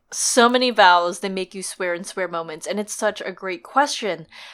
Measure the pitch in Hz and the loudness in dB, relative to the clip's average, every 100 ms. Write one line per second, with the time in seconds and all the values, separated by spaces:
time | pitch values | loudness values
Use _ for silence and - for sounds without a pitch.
0 | _ - - 262 240 247 247 214 185 175 | _ -6 0 4 6 4 2 6 8 6
1 | 175 180 196 190 185 190 185 - 180 175 | 4 -4 -6 -6 -8 -10 -12 -6 -4 -4
2 | 190 - 180 170 165 156 156 202 208 - | -6 -8 -6 -6 -8 -10 -6 -6 -6 -4
3 | 214 208 - 185 190 180 - 269 285 - | -4 -4 -10 -10 -10 -10 -4 0 0 -2
4 | 214 165 160 - - | -6 -6 -10 -20 -20